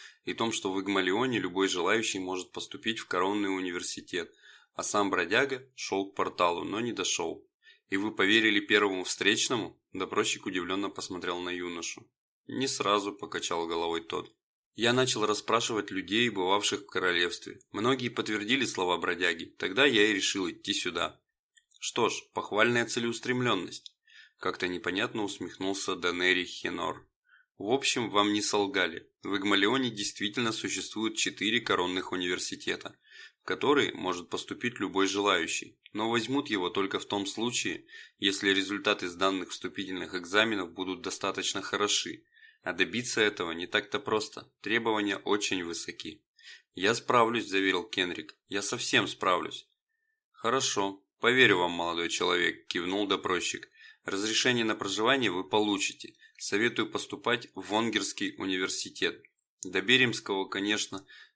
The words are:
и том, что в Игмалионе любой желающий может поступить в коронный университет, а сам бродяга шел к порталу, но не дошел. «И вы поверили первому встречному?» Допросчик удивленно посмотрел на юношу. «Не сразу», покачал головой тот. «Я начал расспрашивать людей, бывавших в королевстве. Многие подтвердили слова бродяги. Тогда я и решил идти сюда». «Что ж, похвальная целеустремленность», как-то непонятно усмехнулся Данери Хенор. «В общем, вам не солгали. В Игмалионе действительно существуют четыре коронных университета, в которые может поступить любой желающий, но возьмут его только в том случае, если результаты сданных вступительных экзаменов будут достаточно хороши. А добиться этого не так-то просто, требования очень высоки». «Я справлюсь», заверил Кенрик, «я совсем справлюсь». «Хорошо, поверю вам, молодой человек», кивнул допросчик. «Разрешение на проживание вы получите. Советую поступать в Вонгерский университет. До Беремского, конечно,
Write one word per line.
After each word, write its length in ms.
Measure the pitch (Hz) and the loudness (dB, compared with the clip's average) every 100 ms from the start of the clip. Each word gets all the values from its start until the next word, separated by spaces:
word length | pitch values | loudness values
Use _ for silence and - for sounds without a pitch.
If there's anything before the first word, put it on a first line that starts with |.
| - _ | -20 _
и 100 | - | -10
том, 180 | 87 117 | -4 -2
что 200 | - 98 | -2 -2
в 80 | 95 | -2
Игмалионе 600 | 95 98 92 101 127 113 | 0 0 2 2 2 0
любой 280 | 92 90 95 | -2 2 2
желающий 520 | 90 87 113 110 98 | 2 2 2 0 -4
может 320 | 92 92 90 | -4 -6 -6
поступить 480 | - - - 110 113 | -12 -10 -6 -4 -4
в 80 | - | -2
коронный 460 | 90 92 104 98 | 0 2 0 0
университет, 800 | 95 92 87 85 - 82 87 82 _ - - _ - | -2 -4 -4 -6 -8 -6 -6 -6 _ -20 -20 _ -8
а 80 | |
сам 260 | 90 104 98 | -2 0 2
бродяга 580 | 90 85 113 135 127 - - | 0 2 2 2 -4 -10 -12
шел 360 | - 98 98 | -4 -2 -2
к 40 | - | -2
порталу, 480 | 90 87 90 85 | -4 2 2 2
но 160 | 85 101 | -4 -4
не 140 | 120 | -4
дошел. 520 | 101 87 - 82 - _ _ - _ _ | -2 -2 -2 -4 -6 _ _ -20 _ _
«И 80 | 98 | -2
вы 140 | 107 | -2
поверили 500 | 110 98 110 110 101 | 2 4 6 6 2
первому 420 | 101 104 101 95 | 4 4 4 0
встречному?» 760 | 87 - 92 113 - 123 87 - _ | -4 2 4 4 2 0 -4 -10 _
Допросчик 540 | 95 92 95 110 - 107 | -6 -2 0 0 -2 -4
удивленно 440 | 92 87 95 95 | -4 -2 -2 -4
посмотрел 500 | 95 - 90 90 87 | -6 -8 -6 -4 -4
на 100 | 90 | -4
юношу. 580 | 90 87 85 82 - - _ _ _ - | -6 -6 -6 -8 -10 -18 _ _ _ -10
«Не 220 | 117 131 | -4 -4
сразу», 440 | - 98 104 101 | -2 2 2 0
покачал 560 | 101 80 87 - 85 85 | -8 -8 -6 -2 -2 0
головой 340 | 85 85 82 | -2 0 -2
тот. 300 | 82 85 - _ _ _ _ - | -4 -8 -8 _ _ _ _ -2
«Я 180 | 117 | 2
начал 320 | 127 127 120 107 | 4 2 2 0
расспрашивать 640 | 104 - 113 117 110 98 | 0 2 2 2 -2 -2
людей, 400 | 95 90 107 120 | -6 0 2 2
бывавших 520 | 101 92 101 101 101 | 2 2 2 2 -2
в 40 | - | -4
королевстве. 720 | 92 90 87 87 - 95 90 _ | 0 2 4 2 -2 -12 -16 _
Многие 380 | 101 117 131 123 | -2 2 2 0
подтвердили 560 | 120 104 107 104 135 120 | -4 -2 -2 0 0 0
слова 320 | - 90 87 | 0 0 2
бродяги. 480 | 87 85 87 82 - _ | 0 0 0 0 -8 _
Тогда 280 | 98 101 143 | -4 4 6
я 200 | 113 107 | 6 6
и 80 | |
решил 340 | 98 - 101 87 | 4 0 -2 -4
идти 240 | - - | -4 -4
сюда». 460 | 98 90 85 82 - _ _ _ - _ _ | -2 -2 -2 -4 -6 _ _ _ -20 _ _
«Что 300 | - - 107 | -6 2 2
ж, 140 | - - | 0 -6
похвальная 520 | - - 101 113 120 117 | -8 -2 4 4 4 0
целеустремленность», 1080 | - 117 117 127 123 123 98 85 - - _ _ - - _ | -2 -2 -4 -2 0 2 0 -2 -12 -18 _ _ -20 -20 _
как-то 300 | 92 - 90 | -6 -4 -4
непонятно 540 | 87 90 92 120 117 | -2 -2 -2 -2 -2
усмехнулся 720 | 101 - 87 - 95 98 - 90 | -4 -6 -10 -4 -4 -2 -4 -2
Данери 500 | 87 87 90 90 87 | -2 2 4 4 0
Хенор. 600 | - 95 90 87 87 - _ _ _ _ _ | -6 -6 -4 -4 -6 -14 _ _ _ _ _
«В 140 | 101 | 0
общем, 380 | 135 - 131 107 | 2 2 0 2
вам 220 | 101 101 | 4 4
не 100 | 104 | 4
солгали. 680 | 101 104 98 98 87 82 - _ | 2 0 2 0 0 -2 -14 _
В 140 | 92 98 | -4 -2
Игмалионе 540 | 98 101 101 131 127 | 2 4 4 2 0
действительно 640 | 104 101 - 107 113 117 | -4 -8 -4 -6 -2 -2
существуют 640 | 110 101 98 90 110 110 - | -2 -4 -6 -6 -4 -4 0
четыре 420 | 90 - 101 120 | -4 0 0 0
коронных 540 | 117 95 90 92 - | 2 0 2 -2 -4
университета, 840 | 92 90 90 - 92 - - - - _ - - _ | -4 -2 -2 -4 -6 -6 -6 -8 -16 _ -20 -20 _
в 20 | |
которые 500 | - 95 127 143 95 | -6 0 4 4 4
может 360 | - 90 90 85 | 0 -4 -4 -4
поступить 500 | 92 - 95 120 - | -8 -6 -6 -6 -4
любой 280 | 95 87 98 | -2 2 2
желающий, 680 | 98 101 90 80 - - _ - | 2 2 2 0 -4 -8 _ -12
но 180 | 104 110 | -4 0
возьмут 400 | 117 113 139 139 | 0 0 -2 0
его 200 | 104 87 | -2 0
только 300 | 98 98 95 | 0 -2 -2
в 60 | - | -2
том 200 | 104 98 | -4 -4
случае, 600 | - 120 123 95 80 - - - _ | -4 -2 -2 -4 -6 -12 -20 -20 _
если 340 | 98 98 101 | -2 2 2
результаты 580 | 98 92 101 101 101 90 | 2 0 0 0 0 -2
сданных 400 | 87 95 95 85 | 0 0 0 -4
вступительных 640 | - 92 - 92 92 85 90 | -8 -8 -8 -8 -6 -6 -8
экзаменов 560 | 87 101 113 104 87 | 0 4 4 0 -4
будут 300 | 85 92 90 | -6 -6 -4
достаточно 600 | 90 - 98 95 92 98 | -6 -4 -4 -2 -4 -4
хороши. 640 | 95 98 101 - 87 - _ _ - _ | -4 0 2 0 -2 -10 _ _ -20 _
А 80 | - | -8
добиться 480 | 87 87 104 123 - | 0 0 0 -2 2
этого 320 | 104 101 87 | 2 2 -4
не 160 | 82 90 | -4 0
так-то 320 | 104 - 101 | -2 0 -6
просто, 500 | 107 107 - - - _ | 0 -2 -2 -10 -18 _
требования 560 | 98 117 113 107 101 101 | -2 0 2 0 0 -2
очень 480 | - 104 - 95 85 | 0 0 0 -2 -4
высоки». 580 | 85 - - 82 - _ _ - - _ - | -8 -10 -12 -14 -14 _ _ -20 -20 _ 0
«Я 200 | 95 117 | 2 2
справлюсь», 540 | - 120 113 117 98 | 2 4 4 2 0
заверил 340 | 95 98 92 | 2 4 2
Кенрик, 540 | 85 - 90 85 82 - _ | 0 -2 -2 -4 -10 -18 _
«я 140 | 98 | -6
совсем 440 | - 123 - 127 95 | -4 -4 2 2 2
справлюсь». 640 | - 95 90 80 - - _ _ _ _ _ _ | 0 2 2 0 -10 -16 _ _ _ _ _ _
«Хорошо, 720 | - 113 131 131 - 98 98 _ _ | -4 0 2 0 0 -2 -4 _ _
поверю 380 | 117 127 123 92 | 4 8 8 8
вам, 140 | 87 | 4
молодой 360 | 87 85 85 85 | 0 -2 -2 -2
человек», 600 | - 87 90 87 - _ | 0 2 4 2 -2 _
кивнул 380 | 92 87 98 101 | -4 -2 0 2
допросчик. 640 | 95 - 90 - - - _ - - - | 0 2 0 -2 -6 -12 _ -20 -14 -6
«Разрешение 600 | 98 107 110 131 120 110 | -4 0 2 4 4 2
на 100 | 104 | 0
проживание 540 | 98 95 113 135 113 | -2 0 2 4 2
вы 140 | 90 | -2
получите. 720 | 92 107 107 98 - - - _ - - | 2 2 4 2 0 -4 -18 _ -20 -12
Советую 520 | - 101 117 107 107 | -2 2 2 2 -2
поступать 600 | 101 - 98 113 120 - | -4 -6 -4 -2 -2 -4
в 160 | - 87 | -12 -2
Вонгерский 640 | 107 117 104 98 - 98 - | 0 2 0 -2 -4 -6 -4
университет. 880 | 95 92 95 - - - 87 - _ _ _ _ | -2 0 0 -2 -8 -2 -2 -2 _ _ _ _
До 180 | 92 92 | -4 -2
Беремского, 640 | 95 131 123 107 - 98 95 | 4 4 4 2 -4 -2 -2
конечно, 600 | 98 101 107 - 95 - - - | -2 0 0 -2 -8 -14 -20 -20